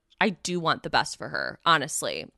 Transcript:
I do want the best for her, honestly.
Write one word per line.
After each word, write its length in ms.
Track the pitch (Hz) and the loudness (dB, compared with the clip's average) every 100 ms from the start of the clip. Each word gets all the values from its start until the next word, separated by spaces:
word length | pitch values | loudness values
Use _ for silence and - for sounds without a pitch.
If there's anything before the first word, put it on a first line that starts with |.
| _ - | _ 2
I 100 | 208 | 2
do 280 | 175 - 180 | 2 -4 -2
want 240 | 160 139 | 0 0
the 80 | 160 | 0
best 280 | 139 - - | 0 0 -6
for 100 | 120 | -8
her, 320 | - 65 - | -6 -6 -2
honestly. 640 | - 160 139 - 123 76 - | 2 2 2 -6 -6 -8 -12